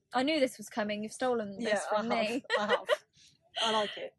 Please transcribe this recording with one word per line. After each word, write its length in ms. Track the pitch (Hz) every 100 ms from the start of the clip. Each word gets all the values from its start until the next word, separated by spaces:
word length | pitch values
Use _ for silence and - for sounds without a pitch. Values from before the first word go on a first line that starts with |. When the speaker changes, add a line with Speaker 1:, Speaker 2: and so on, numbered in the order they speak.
| _
Speaker 1:
I 100 | 247
knew 160 | 269 320
this 180 | 254 -
was 100 | 214
coming. 360 | - 208 208
You've 80 | 214
stolen 440 | - 254 240 208 196
this 100 | 226
Speaker 2:
Yeah, 100 | 202 151
Speaker 1:
from 220 | 208 226
Speaker 2:
I 60 | 233
have. 120 | 220
Speaker 1:
me. 160 | 240 - 480
Speaker 2:
I 80 | -
have. 140 | 480 - 587 - _
Speaker 1:
<laughs> 400 | - _ _ -
Speaker 2:
I 80 | 226
like 240 | 220 208 185
it. 180 | -